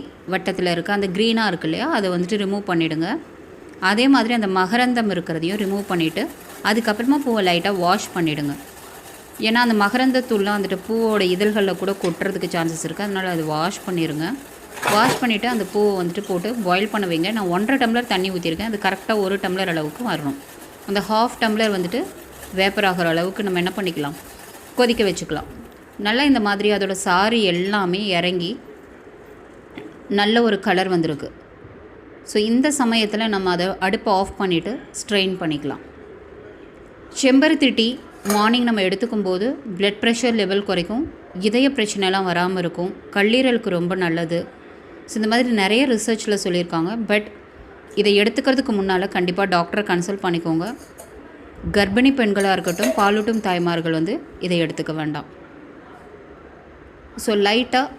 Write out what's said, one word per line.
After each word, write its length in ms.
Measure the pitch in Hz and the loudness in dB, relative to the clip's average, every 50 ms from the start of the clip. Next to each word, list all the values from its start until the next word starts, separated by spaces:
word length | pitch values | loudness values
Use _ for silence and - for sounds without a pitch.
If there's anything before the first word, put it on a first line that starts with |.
| 277 - - - - - 180 | -2 -8 -16 -16 -8 -4 -4
வட்டத்துல 400 | 190 180 196 180 185 180 180 170 | -2 -2 -2 -2 -2 0 0 0
இருக்க 220 | 170 170 202 202 202 | -2 -2 -2 -2 0
அந்த 120 | 202 190 175 190 | 0 -2 0 0
கிரீனா 280 | 220 226 226 226 220 202 | 2 2 2 2 2 0
இருக்கு 180 | 175 165 - 156 | 0 -2 -2 -4
இல்லையா, 180 | 160 180 233 311 339 233 | -2 -2 -2 -2 0 0
அதை 100 | 196 185 180 | 0 0 0
வந்துட்டு 260 | 175 180 175 220 202 202 | 0 0 0 -2 -2 0
ரிமூவ் 240 | 190 196 208 202 - | -2 -2 -4 -2 -2
பண்ணிடுங்க. 360 | 180 165 165 156 156 156 165 185 262 330 - - - - - - - - - - - - 190 185 | 0 0 0 0 0 -2 -2 -2 -4 -6 -8 -12 -20 -20 -20 -20 -20 -20 -20 -18 -10 -2 0 0
அதே 160 | 208 214 254 269 | 2 4 6 6
மாதிரி 200 | 277 254 220 226 240 | 6 6 4 2 0
அந்த 120 | 233 208 196 190 185 | 0 0 0 2 2
மகரந்தம் 520 | 185 180 220 240 247 247 247 240 220 208 185 | 2 2 2 2 2 2 2 0 0 0 0
இருக்கிறதையும் 440 | 175 170 - 165 160 165 170 196 208 | -2 -2 -4 -4 -2 -2 -2 -2 -2
ரிமூவ் 200 | 208 190 196 202 196 - | -2 -2 -2 -4 -4 -2
பண்ணிட்டு, 340 | 190 175 160 160 156 190 262 - - - - - - - - 196 | -2 0 0 0 0 -2 -6 -6 -8 -12 -18 -18 -14 -6 -2 0
அதுக்கப்புறமா 480 | 220 233 233 220 208 214 240 254 277 294 277 | 0 2 2 0 0 0 2 2 2 2 2
பூவை 160 | 254 226 220 190 180 | 0 0 2 2 2
லைட்டா 220 | 175 170 170 196 202 185 | 2 2 0 0 0 2
வாஷ் 240 | 175 175 190 208 - - - | 2 2 2 2 0 -4 -4
பண்ணிடுங்க. 400 | 185 165 156 151 147 147 143 143 - - - - - - - - - - - - - - - - - 214 220 | -2 0 0 0 -2 -4 -4 -6 -8 -12 -18 -20 -20 -20 -18 -20 -18 -20 -20 -20 -20 -20 -18 -10 -4 0 2
ஏன்னா 100 | 226 240 247 | 4 4 4
அந்த 120 | 233 226 208 | 4 4 4
மகரந்த 400 | 202 202 202 294 262 262 254 254 247 247 | 2 2 2 2 2 4 2 2 2 2
தூள்லாம் 260 | 233 202 196 202 208 208 | 0 0 2 0 0 -2
வந்துட்டு 200 | 196 180 190 185 - | 0 -2 -2 -4 -4
பூவோட 380 | - 220 226 226 220 214 208 190 180 180 | -2 0 0 2 2 2 2 2 2 2
இதழ்கள்ல 400 | 180 208 214 214 220 196 190 175 175 | 2 2 2 2 2 2 0 0 -2
கூட 100 | 190 185 196 196 - | -2 -4 -2 -2 -2
கொட்டுறதுக்கு 440 | 180 165 - 190 196 190 190 175 165 185 | -2 -2 -2 -4 -4 -2 -4 -4 -2 -2
சான்சஸ் 300 | 175 165 165 160 160 - | -2 -2 -2 -2 -4 -6
இருக்கு. 200 | 165 165 - 202 | -8 -6 -6 -6
அதனால 280 | 202 196 190 185 185 180 | -4 -4 -4 -2 -2 -2
அது 100 | 165 156 156 | -2 -2 -2
வாஷ் 280 | 151 151 160 185 196 - - | -2 -2 -2 -2 -4 -6 -6
பண்ணிருங்க. 400 | 202 185 170 160 151 143 151 160 185 262 277 - - - - - - - - - - 202 | -4 -2 -2 0 -2 -2 -4 -4 -4 -6 -8 -10 -16 -20 -20 -20 -16 -12 -6 -2 0 2
வாஷ் 260 | 208 226 262 466 - | 4 4 2 2 0
பண்ணிட்டு 300 | 269 240 220 196 - 240 | 0 0 0 0 0 -2
அந்த 140 | 247 220 190 185 - | -2 -2 -4 -2 0
பூவை 180 | 208 208 208 196 185 | 2 2 2 2 2
வந்துட்டு 240 | 175 175 170 208 202 - | -2 -2 -4 -4 -4 -2
போட்டு 240 | 190 175 175 208 254 240 202 | -2 -2 -2 -4 -4 -2 0
பாயில் 260 | 180 180 185 208 214 - | 0 2 2 0 0 -2
பண்ண 120 | 214 196 180 | -2 -2 0
வைங்க. 180 | 170 156 170 196 226 | 0 0 0 0 -2
நான் 160 | 226 202 180 170 185 | -2 -2 0 0 0
ஒன்றரை 200 | 214 220 277 269 262 | 2 2 2 2 2
டம்ளர் 260 | 240 226 240 240 - 208 | 2 2 0 0 0 0
தண்ணி 160 | 185 185 190 185 | 0 0 0 -2
ஊத்திருக்கேன். 380 | 175 175 165 160 170 202 226 | -2 -2 -2 -4 -4 -4 -6
அது 100 | 214 202 - 190 | -4 -2 0 0
கரெக்டா 280 | 190 190 - - 220 214 196 | -2 -2 -2 -2 0 0 2
ஒரு 100 | 190 196 196 - | 0 0 -2 -2
டம்ளர் 300 | 185 180 190 190 185 165 | -2 -2 0 0 0 0
அளவுக்கு 260 | 160 151 156 156 - 240 226 | -2 -2 -4 -6 -6 -4 -4
வரணும். 300 | 175 151 147 139 135 - - - - - - - - - - - | -2 -2 -2 -4 -6 -6 -10 -18 -20 -20 -20 -20 -20 -14 -6 -2
அந்த 140 | 196 202 185 202 | -2 -2 0 2
ஹாஃப் 260 | 220 220 233 247 240 - 240 | 2 2 2 0 0 0 0
டம்ளர் 320 | 226 214 220 226 214 202 185 | 0 2 2 2 2 2 0
வந்துட்டு 240 | 180 175 202 254 370 - - - - - - - - - - 185 | -2 -2 -2 -4 -4 -4 -8 -16 -18 -18 -18 -18 -16 -8 -2 0
வேப்பர் 320 | 190 196 202 220 202 190 | 0 2 2 2 0 2
ஆகுற 160 | 180 180 175 165 160 | 2 2 0 2 2
அளவுக்கு 340 | 165 175 190 190 - 208 196 | 0 0 -2 -2 -4 -2 -2
நம்ம 120 | 185 175 175 | 0 0 0
என்ன 80 | 185 180 220 | 0 -2 -2
பண்ணிக்கலாம், 400 | 196 180 165 165 147 143 160 - - - - - - - - - - - - - | -4 -4 -2 -4 -4 -6 -6 -10 -14 -18 -18 -20 -20 -18 -20 -20 -18 -8 0 2
கொதிக்க 260 | 247 240 233 233 220 196 | 2 2 4 2 2 0
வச்சுக்கலாம். 400 | 180 - 170 - 156 143 - - - - - - - - - - - - 208 208 | 0 -2 -6 -6 -8 -8 -8 -10 -14 -18 -18 -20 -20 -20 -20 -20 -12 -6 -2 0
நல்லா 160 | 220 254 294 285 | 0 2 4 4
இந்த 100 | 269 233 208 202 | 4 4 2 0
மாதிரி 200 | 202 196 208 208 208 196 | 0 0 2 2 2 2
அதோட 180 | 202 190 190 185 - | 0 -2 -4 -2 0
சாறு 340 | 196 175 185 196 220 240 233 208 185 170 | 2 4 4 4 4 2 2 2 2 2
எல்லாமே 480 | 175 180 196 208 208 190 175 180 196 214 202 180 170 | 2 0 0 0 0 0 0 0 0 0 0 0 0
இறங்கி 360 | 170 180 185 180 170 175 240 - - - - - - - - - - - - - - - - - - - - - - - - - - - - - - - 202 202 | 0 0 0 -2 -2 -4 -6 -8 -12 -18 -20 -20 -20 -20 -20 -20 -20 -20 -20 -20 -20 -20 -20 -20 -20 -20 -20 -20 -20 -20 -18 -18 -18 -18 -18 -16 -8 -2 0 2
நல்ல 220 | 202 208 226 233 240 226 | 4 4 4 4 4 4
ஒரு 100 | 208 190 - 214 | 2 2 2 2
கலர் 280 | 180 180 190 190 185 | 2 2 2 2 2
வந்திருக்கு. 340 | 170 160 156 151 143 - - - - - - - - - - - - - - - - - - - - - - | 2 2 0 -2 -4 -6 -12 -14 -16 -20 -20 -20 -20 -20 -20 -20 -20 -20 -20 -20 -20 -20 -20 -20 -20 -12 -4
So 60 | - 214 208 226 | 0 0 2 4
இந்த 180 | 233 254 262 302 294 294 | 4 4 4 2 2 2
சமயத்துல 480 | 254 226 226 233 214 208 214 214 226 220 | 2 2 2 2 0 0 0 -2 -2 0
நம்ம 180 | 208 190 190 185 180 | 0 0 0 0 0
அதை 120 | 175 175 190 185 - 185 | 0 0 -2 -2 -2 -2
அடுப்பை 240 | 190 196 220 - 226 196 185 | -2 -2 0 0 2 2 2
ஆஃப் 120 | 196 190 - - | 2 0 -2 -4
பண்ணிட்டு 340 | 202 185 175 160 160 202 240 320 - - - - | -2 0 0 0 -2 -4 -8 -8 -10 -14 -14 -12
ஸ்ட்ரெயின் 340 | - - 208 202 190 190 185 180 | -6 -2 0 2 2 0 -2 -2
பண்ணிக்கலாம். 420 | 180 160 151 143 143 139 120 - - - - - - - - - - - - - - - - - - - - - - - - - - - - - | -4 -4 -4 -4 -4 -6 -8 -8 -12 -18 -20 -20 -20 -20 -20 -20 -20 -20 -20 -20 -20 -20 -20 -20 -20 -20 -20 -20 -20 -20 -20 -20 -20 -16 -6 0
செம்பருத்தி 480 | - 254 254 269 294 311 320 302 285 254 208 | 2 6 6 6 6 6 4 4 2 2 2
டீ 80 | - 220 233 254 - - - - - - 202 | 2 0 0 0 -6 -12 -18 -18 -10 -4 0
மார்னிங் 340 | 202 208 214 220 240 247 240 240 | 2 2 4 4 4 2 2 2
நம்ம 140 | 226 202 190 | 2 2 2
எடுத்துக்கும் 360 | 185 196 190 - 233 226 214 196 185 | 0 0 0 -2 -2 -2 -2 0 0
போது 180 | 185 180 208 254 294 - - 226 185 | 0 0 0 -2 -4 -4 -8 -10 -4
பிளட் 240 | 170 196 202 202 - | 0 0 0 0 0
ப்ரெஷர் 360 | - 233 233 233 - 240 233 220 | 0 0 0 2 0 0 2 2
லெவல் 240 | 202 185 196 202 202 - | 0 0 0 -2 0 0
குறைக்கும், 340 | 190 175 170 - 208 247 330 311 - - - - - 185 185 214 | -2 -2 -2 -2 -2 -4 -4 -4 -8 -14 -20 -14 -8 -2 -2 2
இதய 200 | 202 247 269 277 277 | 2 4 4 2 2
பிரச்சனைலாம் 500 | 254 214 208 - 202 196 185 190 196 190 185 | 0 -2 -2 -2 -2 0 0 0 0 0 0
வராம 280 | 170 170 180 180 190 185 | 0 0 0 0 0 -2
இருக்கும், 280 | 170 165 170 - 175 190 - - - - - | -2 -4 -2 -4 -6 -6 -6 -10 -12 -6 0
கல்லீரலுக்கு 600 | 202 196 214 226 254 262 262 240 233 233 208 180 | 2 2 4 4 4 4 4 2 0 0 -2 -2
ரொம்ப 180 | 170 175 175 190 185 180 | 0 0 -2 -2 0 0
நல்லது. 360 | 170 160 170 170 160 170 170 - - - - - - - - - - - - - | 0 0 -2 -2 -2 -2 -4 -4 -6 -14 -20 -20 -20 -20 -20 -20 -20 -20 -20 -14
So 80 | - - 226 | -8 -4 -2
இந்த 100 | 220 220 226 | 0 2 2
மாதிரி 220 | 240 262 247 233 208 | 2 2 2 2 2
நிறைய 220 | 190 190 214 240 285 269 240 | 2 4 4 4 4 2 2
ரிசர்ச்ல 460 | 214 - - 226 220 - 220 208 196 - | 0 0 -2 -2 -2 0 -2 -2 0 0
சொல்லியிருக்காங்க. 460 | 196 175 180 175 175 - 165 160 180 220 233 214 196 | 0 0 0 0 0 -2 -2 -2 -2 -2 -4 -2 0
But 120 | 208 214 208 - - - - - - - - - - - - - - - | 0 0 0 -2 -14 -20 -20 -20 -20 -20 -20 -20 -20 -20 -18 -8 -2 0
இதை 120 | 196 208 202 202 | 2 4 4 4
எடுத்துக்கிறதுக்கு 520 | 208 226 220 277 269 269 262 254 262 269 220 202 | 4 4 2 0 2 2 2 2 2 0 0 0
முன்னால 320 | 196 190 185 180 190 196 - | 0 0 0 0 0 0 -2
கண்டிப்பா 300 | 196 180 175 175 190 196 196 180 | 0 0 0 0 0 0 2 2
டாக்டரை 280 | 170 170 170 - 208 208 208 180 | 0 0 0 -2 -4 -2 0 0
கன்சல்ட் 300 | 175 175 208 190 196 - | -2 0 -2 -4 -2 -2
பண்ணிக்கோங்க. 400 | 185 170 170 165 165 160 160 175 214 262 - - - - - - - - - - - - - - - - - - - - 208 | -2 -2 0 0 0 -2 -2 -2 -4 -8 -12 -16 -20 -20 -20 -20 -20 -20 -20 -20 -20 -20 -20 -20 -20 -16 -10 -6 0 2 2
கர்ப்பிணி 340 | 202 196 196 233 254 277 269 277 | 2 4 4 4 4 4 4 4
பெண்களா 320 | 226 208 196 208 196 196 190 180 | 2 2 2 2 2 2 2 2
இருக்கட்டும், 360 | 180 185 175 - - 254 - 233 | 0 -2 -2 0 0 0 2 4
பாலூட்டும் 440 | 202 202 208 214 208 233 226 220 208 202 | 4 4 4 2 0 0 0 0 0 0
தாய்மார்கள் 500 | 180 175 175 175 170 165 160 170 160 160 | 0 2 2 0 0 0 0 0 0 0
வந்து 160 | 160 185 240 - - - - - - | 0 -2 -2 -4 -6 -12 -12 -6 -4
இதை 120 | 180 180 170 165 | 0 0 0 0
எடுத்துக்க 300 | 151 160 - 151 - 156 156 | 0 -2 -6 -6 -6 -4 -4
வேண்டாம். 260 | 151 151 147 147 - - - - - - - - - - - - - - - - - - - - - - - - - - - - - - - - - - - - - - - - - | -4 -4 -4 -6 -8 -12 -18 -20 -20 -20 -20 -20 -20 -20 -20 -20 -20 -20 -20 -20 -20 -20 -20 -20 -20 -20 -20 -20 -20 -20 -20 -20 -20 -20 -20 -20 -20 -20 -20 -20 -20 -18 -14 -8 -2
So 80 | - 214 208 196 202 | 0 2 4 4 4
லைட்டா 360 | 214 233 254 - - 254 277 285 - | 4 2 2 2 2 0 0 0 -4